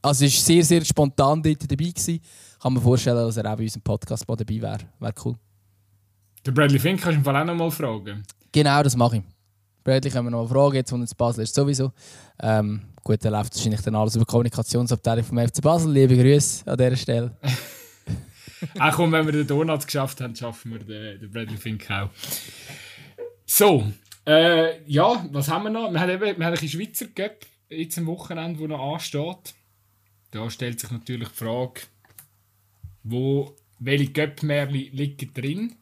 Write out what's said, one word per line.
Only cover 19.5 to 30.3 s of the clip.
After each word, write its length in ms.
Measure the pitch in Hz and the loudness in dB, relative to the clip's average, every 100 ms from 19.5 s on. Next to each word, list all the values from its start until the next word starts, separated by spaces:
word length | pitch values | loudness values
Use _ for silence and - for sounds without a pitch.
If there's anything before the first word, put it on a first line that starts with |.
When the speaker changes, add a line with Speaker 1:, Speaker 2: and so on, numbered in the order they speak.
| 139 160 151 143 | 0 0 -2 -4
Speaker 2:
geschafft 340 | 147 135 - | -4 -4 -6
haben, 160 | 123 113 | -12 -10
schaffen 360 | 120 113 117 | -10 -10 -14
wir 60 | 113 | -14
den, 400 | 107 107 107 101 | -14 -14 -14 -16
den 100 | 107 | -14
Bradley 260 | 110 110 107 | -10 -10 -8
Fink 340 | 113 107 - | -8 -8 -6
auch. 200 | 98 101 - - - - - - - - - - - - _ | -6 -6 -10 -12 -12 -12 -20 -18 -18 -18 -20 -20 -16 -16 _
So, 480 | - - 208 151 104 - _ - - | -4 4 6 4 0 -8 _ -14 2
äh, 560 | 156 170 165 160 156 147 | 4 6 4 2 -2 -2
ja, 360 | 147 190 233 165 | 2 2 2 -4
was 180 | 143 139 | -6 -2
haben 160 | 170 | -4
wir 60 | 214 | -4
noch? 220 | 220 226 | -4 -4
Wir 80 | 165 | -2
haben 100 | 180 | -2
eben, 100 | 185 | -2
wir 120 | 208 | -4
haben 100 | 190 | -2
ein 100 | 165 | -2
bisschen 280 | 170 160 156 | -2 -4 -8
Schweizer 260 | 220 - 233 | -8 -10 -12
Cup 380 | - 202 - - _ _ | -8 -8 -10 -20 _ _
jetzt 300 | 156 160 170 | -10 -8 -6
am 80 | 165 | -6
Wochenende, 540 | 170 - 165 165 165 | -8 -10 -10 -8 -8
wo 60 | 156 | -8
noch 280 | 151 139 | -6 -6
ansteht. 600 | 156 - 147 156 180 - - _ _ _ _ _ _ _ | -8 -6 -6 -6 -8 -18 -20 _ _ _ _ _ _ _